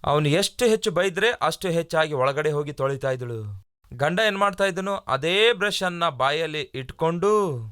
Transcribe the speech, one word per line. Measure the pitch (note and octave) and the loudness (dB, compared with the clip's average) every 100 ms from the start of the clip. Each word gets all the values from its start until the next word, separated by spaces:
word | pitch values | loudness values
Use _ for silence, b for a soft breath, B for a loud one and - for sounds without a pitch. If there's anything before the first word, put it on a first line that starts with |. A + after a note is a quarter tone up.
ಅವನು | - D3 D3 | 2 2 4
ಎಷ್ಟು | D#3+ G3 - | 2 0 2
ಹೆಚ್ಚು | A#3+ A3 A3 | 2 2 0
ಬೈದ್ರೆ | E3+ G3 F3+ A3 | 0 0 2 0
ಅಷ್ಟು | - D3+ E3 F#3+ | 2 -2 -2 -2
ಹೆಚ್ಚಾಗಿ | E3 E3 D#3+ D#3 | -2 0 0 0
ಒಳಗಡೆ | D3 B2+ C#3 D#3 | 2 0 2 0
ಹೋಗಿ | D3 D3 | 0 -4
ತೊಳಿತಾ | C#3+ C3+ C3+ C3+ | -2 -2 -2 -2
ಇದ್ದಳು. | B2+ B2 A2+ G#2 G2+ - _ _ | -4 -6 -8 -10 -12 -16 _ _
ಗಂಡ | A#2+ C#3+ F3+ A3 | -4 -2 2 0
ಏನ್ | G3 | 2
ಮಾಡ್ತಾ | G3+ F#3 | 0 2
ಇದ್ದನು? | G3 F3+ F#3+ | 0 0 -4
ಅದೇ | G3 - C3+ D#3 F#3+ A3+ | -4 -2 -2 2 4 4
ಬ್ರಷ್ | G3+ G3+ - | 4 0 0
ಅನ್ನ | F#3 F3 E3+ | -4 0 -2
ಬಾಯಲ್ಲಿ | B2+ C3+ D3+ D#3+ D3+ | 0 0 0 -2 -4
ಇಟ್ಕೊಂಡು | C#3 C3 B2+ - D#3+ E3+ G3 G#3+ G3 B2+ A2 | -8 -10 -10 -2 -2 0 2 2 0 -4 -8